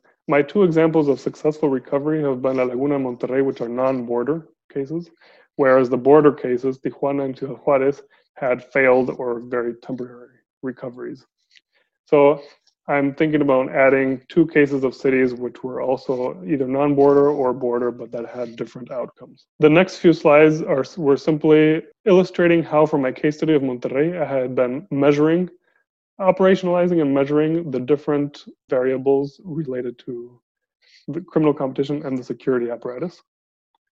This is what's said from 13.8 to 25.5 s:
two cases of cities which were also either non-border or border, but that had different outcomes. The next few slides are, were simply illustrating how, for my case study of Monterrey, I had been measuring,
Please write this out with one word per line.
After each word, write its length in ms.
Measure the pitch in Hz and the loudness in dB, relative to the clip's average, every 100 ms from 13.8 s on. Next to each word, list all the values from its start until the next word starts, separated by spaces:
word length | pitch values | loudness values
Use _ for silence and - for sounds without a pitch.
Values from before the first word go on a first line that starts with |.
| 135 135 135 131 - | 2 4 0 -4 -4
two 180 | - 160 | 0 2
cases 380 | 156 143 139 | 4 2 2
of 100 | 131 | -4
cities 400 | - 139 131 127 | -2 -2 2 0
which 300 | 123 123 120 | -2 -10 -10
were 180 | 127 127 | -12 -6
also 600 | 127 131 - 123 127 180 185 | -4 -4 -4 -6 -6 -8 -4
either 220 | 147 131 | -4 -2
non-border 640 | 135 147 139 143 143 143 | 0 0 4 6 6 4
or 240 | 143 127 | 2 -2
border, 380 | 127 123 120 123 | -2 -2 -2 -4
but 200 | 120 117 | -6 -10
that 160 | 120 113 | -12 -12
had 280 | 123 120 113 | -10 -12 -10
different 360 | 117 127 123 | -12 -12 -14
outcomes. 560 | 131 113 - 123 _ _ - | -10 -12 -14 -20 _ _ 2
The 100 | 151 | 4
next 280 | 156 185 - | 4 2 2
few 160 | 175 | 2
slides 480 | 156 160 147 156 156 | 4 4 6 6 2
are, 220 | 165 147 131 - | -2 -4 -4 -4
were 200 | 147 135 | 0 0
simply 640 | - 151 156 156 156 160 - _ 226 | 0 0 4 4 4 0 -4 _ 2
illustrating 560 | 185 180 - 175 170 | 4 2 0 2 2
how, 240 | 147 151 151 | 2 2 2
for 120 | 151 | 0
my 140 | 131 | -2
case 260 | 123 156 147 | -2 -4 -2
study 160 | 160 | 0
of 80 | 151 | 0
Monterrey, 600 | 131 123 120 127 156 175 | 0 -4 -4 -2 -2 -2
I 40 | 139 | -4
had 280 | 135 127 | -4 -4
been 320 | 127 123 131 185 | -2 -2 -4 -6
measuring, 580 | 139 143 147 151 170 180 | 0 2 2 2 0 -2